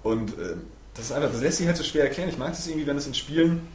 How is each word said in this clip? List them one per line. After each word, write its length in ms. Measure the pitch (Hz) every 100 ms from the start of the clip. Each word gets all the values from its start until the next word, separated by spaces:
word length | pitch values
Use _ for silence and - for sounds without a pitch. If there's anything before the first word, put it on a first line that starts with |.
Und, 280 | 113 113 104 -
äh, 160 | 87 85 - - - -
das 100 | 127
ist 60 |
einfach, 200 | 131 147
das 100 | 117
lässt 160 | 139 170
sich 100 | 170
halt 100 | 165
so 60 |
schwer 200 | - 151 139
erklären. 240 | - 175
Ich 80 | 139
mag 140 | 135
das 140 | - 165
irgendwie, 200 | 156 143
wenn 100 | 143
es 80 | 139
in 60 |
Spielen 540 | 127 - 156 165 170 -